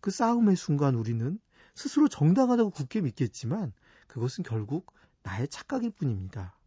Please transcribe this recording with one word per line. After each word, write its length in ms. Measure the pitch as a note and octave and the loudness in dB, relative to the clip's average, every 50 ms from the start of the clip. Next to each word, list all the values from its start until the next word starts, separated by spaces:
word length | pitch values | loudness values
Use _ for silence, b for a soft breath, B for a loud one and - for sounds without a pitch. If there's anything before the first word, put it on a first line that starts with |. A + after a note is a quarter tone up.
그 100 | - G3+ | -4 -4
싸움의 460 | F#3+ - A#3 A3+ A#3+ A#3+ A#3 G#3 F#3+ | -2 0 0 2 2 4 4 4 4
순간 380 | F3 - - D3 C#3+ C#3+ C#3 C3 | 4 2 0 0 2 2 2 2
우리는 440 | A#2 A2+ A2+ A#2+ A2+ A2+ C3+ F3 A3 _ b b b b b b | 0 0 -2 -2 -2 -2 -4 -4 -6 _ b b b b b b
스스로 340 | - - C#4+ - D4 D4+ C#4+ | -10 -10 -2 2 4 4 4
정당하다고 600 | - - C#3+ D#3 F3+ B3+ C4 B3 B3 A#3 A3+ G#3 | 4 4 4 4 6 6 6 4 4 4 2 0
굳게 300 | - - C#3+ B2+ - A3 | 0 -6 -8 -4 -2 -2
믿겠지만 720 | F#3 C3 - - C#3+ A2 _ - - A2+ D#3 A3 G#3 B2+ G2+ b b b b b b | -2 -2 -2 -2 -2 -2 _ -6 -6 -4 -4 -4 -4 -6 -8 b b b b b b
그것은 380 | b - B2 A2+ B2+ - - F3+ | b -8 -6 -6 -4 -4 -6 -6
결국 480 | - A#2 A2 G#2+ G#2 C#3 E3+ F#3+ - b b b b b b _ | -4 -4 -4 -4 -4 -6 -6 -8 -10 b b b b b b _
나의 260 | - F#2+ G2+ B2 D3 | -10 -6 -6 -6 -6
착각일 420 | - - - _ D4 C4 A#3 A#3 | -6 -12 -12 _ -6 -4 -4 -4
뿐입니다. 680 | G#3 _ F3+ C#3 A2 G2 F#2+ F#2 - - F#2+ F2+ - _ _ | -6 _ -4 -2 -2 -4 -6 -8 -8 -10 -12 -12 -14 _ _